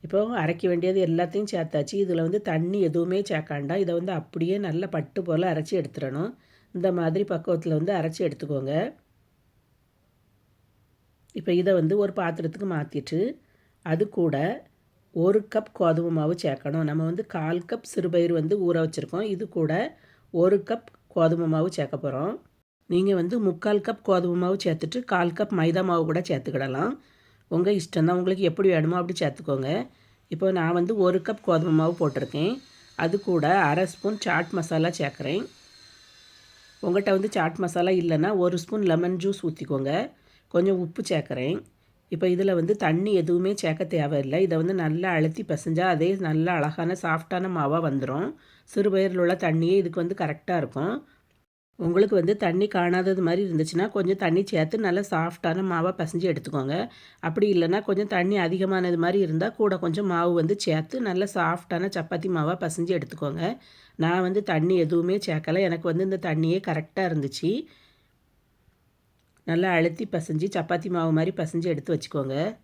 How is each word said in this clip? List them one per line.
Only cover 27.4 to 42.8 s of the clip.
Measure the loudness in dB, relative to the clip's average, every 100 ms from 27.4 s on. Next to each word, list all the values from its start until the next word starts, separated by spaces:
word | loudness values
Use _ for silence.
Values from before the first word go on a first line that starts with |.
| _
உங்க | 0 2
இஷ்டம் | 0 -2 0 2
தான், | 2
உங்களுக்கு | 0 2
எப்படி | 0 4 4
வேணுமோ | 4 2 0
அப்படி | -2 -2
சேர்த்துக்கோங்க. | -2 -4 -4 -2 0 -4 -4 _ _ _ _
இப்போ | -2 0
நான் | 2 2 2
வந்து | 0 2
ஒரு | 2 2
கப் | -2 -6
கோதுமை | 2 2 4
மாவு | 4 4 2
போட்டிருக்கேன். | 0 0 -4 -2 -2 -2 -10 -20 -20 -4
அது | -2 -2
கூட | 0 0 4 4
அரை | 4 2 0
ஸ்பூன் | -2 -6 -4
சாட் | -2 -2 0
மசாலா | -4 -2 0 0
சேர்க்குறேன். | 0 -6 -4 -4 -4 -6 -14 -20 -20 -20 -20 -20 -20 -20 -20 -20 -20 -20 -8
உங்கள்கிட்ட | 0 0 2
வந்து | 2 0
சாட் | 0 -2 -2
மசாலா | -4 0 2
இல்லைன்னா, | 2 2 2 2 2
ஒரு | 2 0
ஸ்பூன் | -4 -2 2
லெமன் | 2 2 0
ஜூஸ் | -2 -2
ஊத்திக்கோங்க. | -4 -6 -4 -2 0 -2 -4 -10 _ _ _
கொஞ்சம் | 0 2 2
உப்பு | -2 -6
சேர்க்குறேன். | -2 -2 -2 -4 -2 -4 -8 _ _ _ _
இப்போ | -2 0
இதுல | 2 2
வந்து | 2 2
தண்ணி | 0